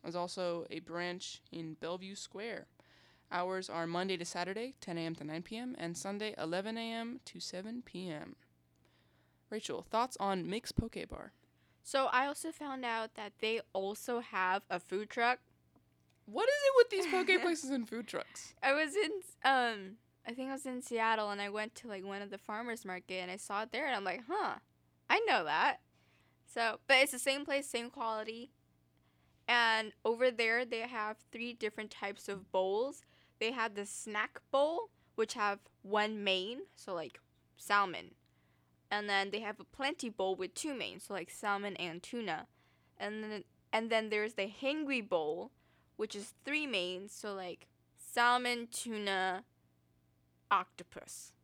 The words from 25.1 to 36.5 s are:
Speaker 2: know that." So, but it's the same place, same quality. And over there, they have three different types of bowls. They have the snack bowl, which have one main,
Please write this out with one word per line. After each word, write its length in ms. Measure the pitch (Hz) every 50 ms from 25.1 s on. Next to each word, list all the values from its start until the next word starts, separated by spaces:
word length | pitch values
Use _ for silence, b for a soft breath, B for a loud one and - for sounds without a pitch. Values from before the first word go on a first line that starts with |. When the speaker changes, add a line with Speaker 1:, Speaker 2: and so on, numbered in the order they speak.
| - 427
Speaker 2:
know 240 | 466 415 277 214 170
that." 340 | 151 147 160 202 285 - - _ _ b b b b b b b b b b b
So, 320 | _ - 233 226 226 214 - _ -
but 100 | 262 262
it's 140 | 269 285 -
the 60 | 247
same 260 | - 277 269 285 285
place, 200 | - 277 277 277 -
same 220 | - 233 233 240
quality. 600 | - 285 240 226 220 220 214 220 226 233 240 - _ _ _ _ _ _ _ _ _ b b b b b b b b b b
And 460 | - 240 240 233 226 220 220 220 214 - _ _
over 240 | 220 233 226 254 254
there, 340 | 240 220 233 226 226 233 254
they 160 | 233 240 226
have 380 | 226 247 254 226 214 214 214 - - _
three 220 | - 226 233 240 240
different 380 | 233 226 208 - - 214 208
types 400 | - - - 202 196 - - -
of 200 | 202 196 196 -
bowls. 520 | - 190 185 190 196 214 247 277 285 - - b b b b b b b
They 140 | 214 220 262
have 220 | 247 226 226 202
the 100 | 202 202
snack 560 | 208 - - - 220 208 208 214 220 _ - _ _
bowl, 380 | - 269 285 302 330 349 466 427 _ b b b b
which 180 | - 220 214 -
have 240 | 254 208 208 202 202 _ - _ _ _
one 420 | 196 202 214 208 214 220 208 202
main, 380 | 202 190 185 185 208